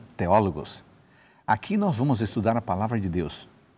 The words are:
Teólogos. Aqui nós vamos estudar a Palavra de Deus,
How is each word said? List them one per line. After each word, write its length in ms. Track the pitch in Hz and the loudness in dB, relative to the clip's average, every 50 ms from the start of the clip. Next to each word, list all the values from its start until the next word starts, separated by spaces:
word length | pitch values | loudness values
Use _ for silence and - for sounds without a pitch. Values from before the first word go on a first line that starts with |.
| - - - | -8 -10 -6
Teólogos. 720 | - 98 87 95 110 107 95 76 73 71 - - - - - - - _ _ _ - - _ _ _ _ | -2 2 4 4 6 4 4 0 -4 -8 -10 -12 -16 -18 -20 -20 -20 _ _ _ -20 -20 _ _ _ _
Aqui 300 | - 110 - - - 196 | -2 -2 -2 -2 -2 -2
nós 220 | 214 208 196 139 | 0 0 0 0
vamos 240 | 104 131 147 135 104 | 2 2 2 2 0
estudar 340 | 113 104 - 123 98 110 113 | 0 -2 -2 0 0 0 0
a 60 | 120 | 0
Palavra 360 | 113 - 92 92 107 113 120 | -2 -2 -2 -2 -2 -2 -2
de 120 | 110 98 92 | -2 -2 -2
Deus, 400 | 82 90 82 71 - - - - - _ _ _ _ | -2 -2 -2 -4 -6 -12 -16 -20 -20 _ _ _ _